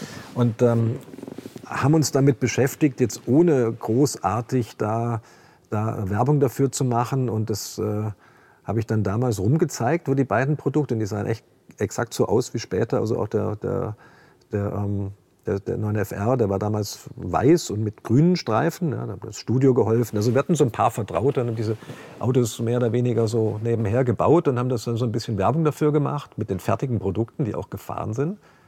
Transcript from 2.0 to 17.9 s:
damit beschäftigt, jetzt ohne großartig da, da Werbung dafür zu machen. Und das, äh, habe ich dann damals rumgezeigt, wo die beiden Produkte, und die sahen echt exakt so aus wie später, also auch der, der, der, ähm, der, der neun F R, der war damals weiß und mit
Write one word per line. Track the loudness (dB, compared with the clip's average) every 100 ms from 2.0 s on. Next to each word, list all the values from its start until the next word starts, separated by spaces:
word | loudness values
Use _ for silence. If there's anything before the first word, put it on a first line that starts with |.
| 4
damit | 4 4 4
beschäftigt, | 0 2 0 2 0 2
jetzt | -2 -2 2
ohne | 4 6 4 2
großartig | -2 -2 2 2 0 -2 -2 0 -2 -2 -4
da, | -2 -2 -2 -4 -6 -20 -20 _ -6
da | -2 -2 -2 -2
Werbung | 0 2 4
dafür | 2 2 0
zu | 2
machen. | 0 2 0 0 0
Und | -2 -2
das, | -4 -6 -4
äh, | -2 -2 -4 -8 _ _ _ _
habe | -4 -4
ich | 0
dann | 0
damals | 0 0 0 0
rumgezeigt, | 2 2 0 -2 -2 -2 0
wo |
die | 0
beiden | 2 2 0 -2
Produkte, | 0 -2 -2
und | -2
die | -2
sahen | -4 -2
echt | -4 _ _ _ -6
exakt | -4 -2 -6
so | 0 2
aus | 2 0
wie | -8
später, | -4 -4 0 0
also | 0 -2
auch | -2
der, | -2 -2
der, | -4 -4 -4 -4 -8 -18 -20 -20 _ -6
der, | -4 -4
ähm, | -4 -4 -4 -6 -10 _ _ -4
der, | -4
der | -2 -4
neun | -2
F | -2 -2
R, | -2 0 2
der | 2
war | 0
damals | -2 -2 -4 -8 -16
weiß | -10 -2 2 4 4 2
und | -4
mit | -4